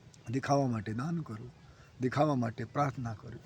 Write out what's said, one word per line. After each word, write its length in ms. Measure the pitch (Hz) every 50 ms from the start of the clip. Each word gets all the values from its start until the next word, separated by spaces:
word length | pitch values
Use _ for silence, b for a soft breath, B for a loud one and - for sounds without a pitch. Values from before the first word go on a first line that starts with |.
| - - - - - 117
દેખાવા 360 | 117 135 - - 143 143 139
માટે 260 | 127 117 110 98 113 110
દાન 280 | 120 131 170 170 170 156
કરો, 260 | - 113 110 120 123 - - b b b b b b b -
દેખાવા 340 | 127 127 - 135 151 156 143
માટે 300 | 127 117 117 110 - 120
પ્રાર્થના 500 | - - 143 143 139 120 139 123 113 110
કરો, 240 | 101 - 123 - - -